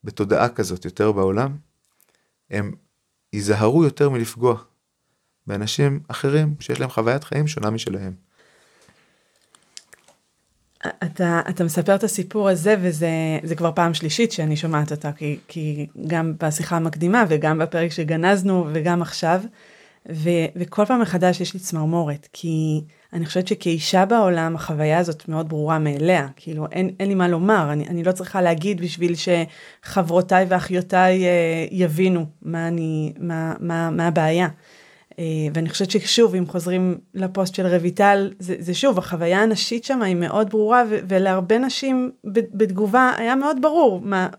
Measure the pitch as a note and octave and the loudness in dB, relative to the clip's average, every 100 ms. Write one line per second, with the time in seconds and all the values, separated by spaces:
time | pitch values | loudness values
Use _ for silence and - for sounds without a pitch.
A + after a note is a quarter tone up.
0 | G#2+ - G2+ G2 A#2+ - F#2+ F2+ F2+ - | -14 -6 0 2 2 -2 -6 -6 -10 0
1 | G#2 G2+ F#2+ G2+ C3+ D3 _ _ _ _ | 0 2 0 0 -2 -6 _ _ _ _
2 | _ _ _ _ _ G#2 G2+ - _ _ | _ _ _ _ _ -6 -6 -10 _ _
3 | _ _ _ G#2 G2+ G#2 A2 C#3+ D#3 C#3+ | _ _ _ -8 0 2 4 4 4 2
4 | C#3+ B2+ A2+ A#2 B2 A#2 - _ _ _ | 0 0 -4 0 0 0 -6 _ _ _
5 | _ _ _ _ - G2+ G#2+ - C#3+ C#3+ | _ _ _ _ -8 -6 -4 0 0 0
6 | D3 - C#3 D3 D#3 D3 - B2+ C3 - | -8 -4 0 2 2 -2 -6 -4 -4 -2
7 | A2+ C3+ C#3+ C3+ D3+ D3+ G#2 A2+ - G2 | 0 0 -2 -2 -2 -2 -4 -2 -4 -6
8 | F#2+ F#2 _ _ _ _ _ _ _ _ | -8 -12 _ _ _ _ _ _ _ _
9 | _ _ _ _ _ _ _ - _ - | _ _ _ _ _ _ _ -20 _ -20
10 | _ _ _ _ _ _ _ _ - - | _ _ _ _ _ _ _ _ -12 -8
11 | F3 - F3 E3+ - F3+ E3+ D#3 E3 G3 | -8 -2 0 0 -2 -2 -2 0 2 2
12 | A3 - F3+ G#3+ G3 F3+ E3+ G#3+ F3+ D#3 | 0 -4 -4 0 0 2 2 2 2 0
13 | E3 D#3+ D#3+ D#3+ E3 E3 E3 D#3+ E3+ D#3 | -2 0 -2 -2 -4 -2 -2 2 0 0
14 | D#3+ D3+ A#3 - D#3 D3+ D#3+ D3+ D3 D3+ | -4 0 0 0 -2 -2 0 -2 -2 -4
15 | D3+ D3 D3+ C#3+ _ E3+ D3+ D3 D3 - | -8 -6 -8 -8 _ -8 -6 -6 -8 -10
16 | D#3 E3 E3 D#3+ D#3+ D#3 D#3+ E3+ D#3+ D#3 | -4 -2 -2 -2 -4 -4 -2 -2 -2 -2
17 | E3+ A3+ G#3 D#3 D#3 D#3 D#3+ E3+ E3+ D#3+ | 0 2 2 2 2 0 0 0 -2 -2
18 | D#3 D#3+ F3 G3+ F#3+ F#3 D#3+ D#3+ D#3 F3 | -2 2 4 4 2 0 0 -2 0 0
19 | E3 - E3 F3+ A3+ _ - - - _ | -2 -2 0 0 -2 _ -20 -20 -20 _
20 | - E3 D#3+ F3 D#3+ F3 F3 - G#3 B3+ | -12 -4 0 2 0 -4 -6 -2 2 2
21 | G#3 F3+ F3+ F3+ F3 F#3+ F#3 E3 D#3 E3+ | 2 2 2 2 -4 -8 -6 -2 0 0
22 | D#3 D3 _ - E3 D#3+ D#3 D3+ D3+ _ | -2 -6 _ -10 -4 -2 0 -2 -4 _
23 | _ E3+ D#3 F#3 F#3 G#3+ F3+ E3 D#3 F#3+ | _ -8 -4 -4 -2 -2 -2 -2 2 2
24 | G3 A#3 G3 F3 E3 E3 - D3+ D3+ D#3+ | 4 4 4 2 0 -4 -4 -2 2 2
25 | E3+ D#3 - D#3 D#3 D#3 D3+ D#3+ D3+ C#3+ | 0 -4 -6 -4 -4 -4 0 0 0 0
26 | D#3+ F3+ C#3 C3+ - D#3 D#3 - F#3 F#3 | 2 2 0 -10 -10 -8 -6 -2 -4 -2
27 | G3 G3 F3 E3+ F#3 G#3+ D3+ D3+ - F3 | -2 2 2 2 4 2 2 -2 -2 -2
28 | E3+ F#3 F#3 G3 F3+ E3 F3+ F#3+ E3+ E3 | -2 -2 -4 0 2 2 -2 -4 -4 -2
29 | F3 E3+ - F3 D#3+ - - - - - | -2 -2 0 0 0 -8 -20 -20 -4 -2
30 | E3 E3+ F3+ F#3 F#3 F#3 F#3 F3+ F3+ F#3 | 2 2 4 2 4 0 0 -4 0 4
31 | F#3 F#3 F3+ F3 E3 E3 D#3+ F#3 F3 D3+ | 4 4 4 4 2 0 -4 0 0 2
32 | F#3 F3 D#3 - - E3 E3 E3+ D#3+ D#3 | 2 2 -2 -10 -8 -4 -4 -2 -2 -2
33 | D3+ D3+ F3 E3 D#3+ - E3+ E3 E3 D#3+ | -4 -6 -6 -4 -4 -4 -4 -2 -2 0
34 | E3+ E3+ D#3 E3 F3+ D3+ _ - - _ | 0 2 2 2 0 -4 _ -20 -20 _
35 | _ - E3 D#3 D#3 D3+ D#3+ - F#3+ G#3 | _ -10 -6 -2 -2 -2 -4 -2 0 0
36 | - - A3+ F#3 F3+ F3+ E3+ F#3 F#3 F3 | 0 4 4 4 -2 -4 -2 0 0 -2
37 | _ F#3+ F#3+ F#3+ F#3 F#3 F#3 F3 E3+ F3 | _ -6 -4 -2 -2 0 0 2 0 2
38 | G3+ G3+ G3 F#3+ F3+ F#3 E3 F3 C#4 F#3 | 4 4 2 -6 -8 -6 -4 0 2 2
39 | F3+ E3+ E3+ F#3 A3 G#3+ - A#3 - C4 | -2 -2 2 4 4 2 -2 -4 -4 -2
40 | G3+ F3 F3 - G#3+ G#3+ G#3+ B3 A#3 G#3+ | 0 0 0 0 0 2 4 4 4 0
41 | F#3 F#3+ F#3+ F#3 F3+ A3 C4 B3+ C4+ B3+ | 0 2 2 0 2 2 2 -2 0 0
42 | B3+ B3+ G#3 G3+ A3+ G3+ G#3+ F#3 G#3 A#3+ | -2 -6 -2 -2 -2 0 0 2 2 4
43 | B3+ - A#3 C4 C#4+ C#4+ D4+ D#4 C#4 F#3 | 4 2 0 0 0 2 2 4 4 4
44 | F#3+ F#3+ F#3 | -2 0 -2